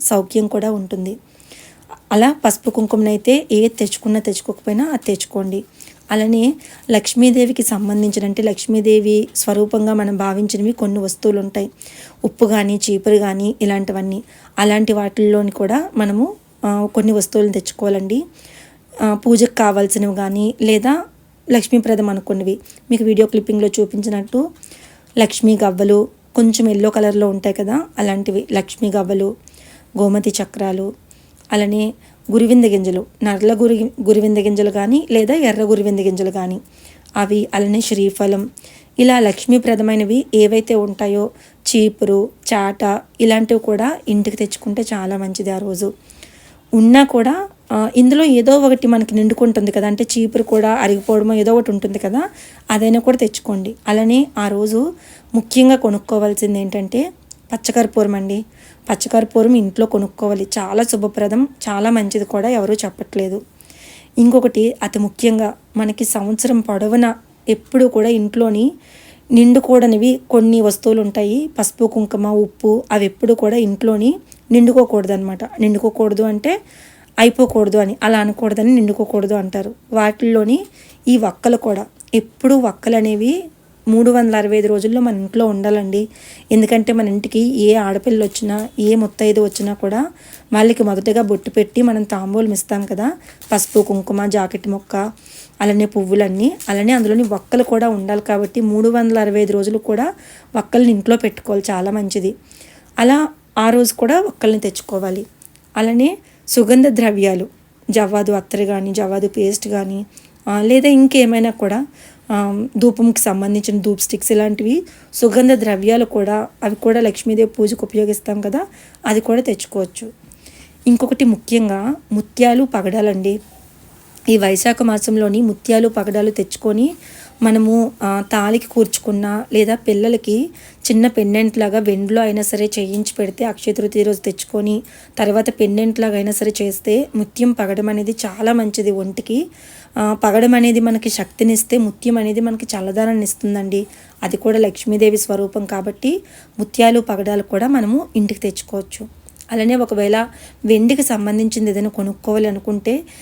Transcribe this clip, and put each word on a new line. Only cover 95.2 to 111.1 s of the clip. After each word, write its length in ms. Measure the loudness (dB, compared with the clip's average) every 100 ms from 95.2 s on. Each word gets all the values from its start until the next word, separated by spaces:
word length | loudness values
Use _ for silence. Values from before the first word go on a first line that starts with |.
| -20 -20 -20 -4
అలానే 240 | 0 0
పువ్వులన్నీ, 680 | 0 -2 0 0 0 0 -2 -2 -6
అలానే 240 | -2 0
అందులోని 300 | 2 2 0
వక్కలు 400 | 0 -4 -2 0
కూడా 260 | 2 0 0
ఉండాలి. 320 | -2 -4 -4
కాబట్టి 400 | -2 -4 -2 -2
మూడు 280 | -2 0 2
వందల 300 | 2 0 0
అరవై 220 | 0 0
ఐదు 120 | 0
రోజులు 240 | 0 -2 -4
కూడా 360 | -4 -2 -4 -8 -20 -20 -8
వక్కల్ని 360 | -8 0 2 4
ఇంట్లో 260 | 2 2 0
పెట్టుకోవాలి, 460 | 0 -6 -6 -4 -4
చాలా 200 | -4 -4
మంచిది. 440 | -4 -4 -4 -4 -6 _ -20 -20 -20 _ 0
అలా 280 | 2 4 0 -6 _ -2
ఆ 120 | 2
రోజు 240 | 2 2
కూడా 280 | 0 0 0
వక్కల్ని 380 | -2 -2 0 0
తెచ్చుకోవాలి. 640 | -4 -8 -8 -6 -6 -6 -10 _ -20 _ _ -4
అలానే 400 | 0 2 2 0 _ _ -2
సుగంధ 400 | 0 4 6 6
ద్రవ్యాలు, 600 | 4 0 2 0 0 -6 -14 _ _ -2
జవ్వాదు 420 | 0 0 0 0
అత్తరు 340 | -2 -4 -4
కానీ, 280 | -4 -4 -4
జవ్వాదు 340 | -4 -4 -2 -4
పేస్ట్ 400 | -2 -2 -2 -6
కానీ, 380 | -6 -6 -8 -10 -18 _ _ -6
ఆ, 140 | -2
లేదా 280 | 2 4 6
ఇంకేమైనా 600 | 6 6